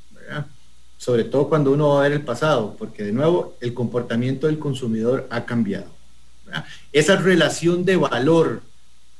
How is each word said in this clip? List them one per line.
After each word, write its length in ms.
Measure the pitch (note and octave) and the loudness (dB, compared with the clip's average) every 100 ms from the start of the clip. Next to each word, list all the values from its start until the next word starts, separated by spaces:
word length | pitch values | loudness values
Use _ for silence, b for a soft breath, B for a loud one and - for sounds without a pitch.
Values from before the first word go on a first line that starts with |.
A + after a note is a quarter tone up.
| - | -16
¿verdad? 360 | - - D3 C#3+ - - - - - | -16 -10 -10 -10 -14 -16 -16 -16 -8
Sobre 260 | - A#2+ | 0 2
todo 260 | G#2 C3+ C3+ | 2 2 4
cuando 220 | D#3 C3+ | 4 4
uno 180 | C#3+ D3 | 4 4
va 100 | C#3+ | 4
a 40 | |
ver 100 | C#3+ | 4
el 100 | D3 | 2
pasado, 520 | C3 A#2 D#3 C3 G#2 - | -2 -2 2 2 0 -6
porque 240 | G#2+ - | -10 -6
de 80 | G#2 | -4
nuevo, 440 | A#2 D#3+ F3 - - | 2 2 2 0 -6
el 120 | A#2+ B2 | -6 -4
comportamiento 720 | A2+ B2 A#2 A#2 B2 C3 D#3 | -2 -2 -2 0 0 0 0
del 100 | D#3 | 0
consumidor 680 | D3 C3 A#2+ A2 A2+ C3 - | -2 -4 -2 0 2 0 -2
ha 160 | A#2 - | -6 -2
cambiado, 420 | A#2+ G2+ - - - - - - - - | -2 0 -2 -8 -14 -16 -16 -16 -16 -10
¿verdad? 200 | - B B B | -10 B B B
Esa 240 | - A3 F#3+ | 2 4 4
relación 680 | F3+ F3 C#3+ - E3+ F3 F#3 | 6 4 4 2 2 2 2
de 120 | F3+ | 4
valor, 640 | C#3+ A#2+ C3+ E3 D3 A2 - - - - - | 2 2 4 4 4 -2 -10 -18 -18 -16 -16